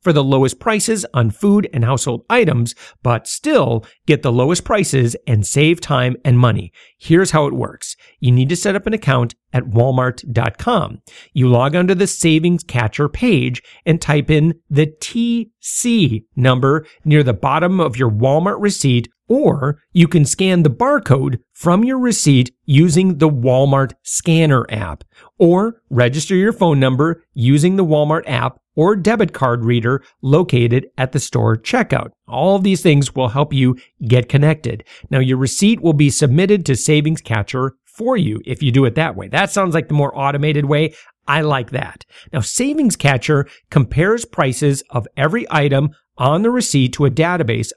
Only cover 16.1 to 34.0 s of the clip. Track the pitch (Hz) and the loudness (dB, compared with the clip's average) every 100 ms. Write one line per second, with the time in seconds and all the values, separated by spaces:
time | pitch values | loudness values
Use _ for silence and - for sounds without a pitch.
16.1 | 107 - - 127 127 135 156 156 _ 156 | -2 -8 -2 0 2 0 0 -4 _ 0
17.1 | 151 127 110 135 151 180 185 156 120 127 | 2 2 0 -2 0 0 0 -2 0 0
18.1 | 104 131 147 185 196 208 - 139 120 117 | 0 0 0 0 -2 -2 0 0 0 -2
19.1 | _ - 247 240 139 135 147 _ 180 165 | _ -2 0 2 0 -4 -6 _ 2 4
20.1 | 170 143 - 190 180 156 113 262 294 - | 4 2 0 0 2 2 2 0 0 2
21.1 | 135 139 123 _ - 170 185 240 262 247 | 0 0 -6 _ -6 0 2 2 0 0
22.1 | 202 151 135 123 _ - 139 175 156 190 | 0 2 2 2 _ 0 2 4 4 2
23.1 | 151 156 139 127 127 139 139 135 - - | 2 0 0 0 2 2 2 -2 -6 -10
24.1 | - - 165 160 131 - 110 90 76 - | -6 0 2 4 2 0 -6 -8 -10 -16
25.1 | _ - - 170 180 220 226 - 123 123 | _ -12 0 2 4 0 -6 -4 0 0
26.1 | 147 - 190 208 220 175 143 131 127 160 | 0 -2 0 0 0 0 2 2 2 -2
27.1 | 165 _ - 120 143 175 190 175 151 151 | -4 _ -2 2 4 2 2 2 2 0
28.1 | 160 - 120 123 - _ - 170 214 175 | -2 -2 -4 -4 -8 _ 0 2 2 0
29.1 | 226 202 - 127 120 117 120 117 135 _ | 0 -2 0 -2 0 0 0 0 -4 _
30.1 | _ 135 151 180 120 120 127 135 - 131 | _ 0 2 2 0 2 0 -2 -6 -4
31.1 | 143 - 120 110 113 - 254 - 127 - | -4 -4 -2 0 -2 -2 -2 -2 -4 -6
32.1 | _ - 123 175 196 196 190 180 143 135 | _ -12 -4 0 0 0 2 2 2 2
33.1 | 135 127 131 143 139 127 127 _ - | -2 -2 -2 -2 2 0 0 _ -8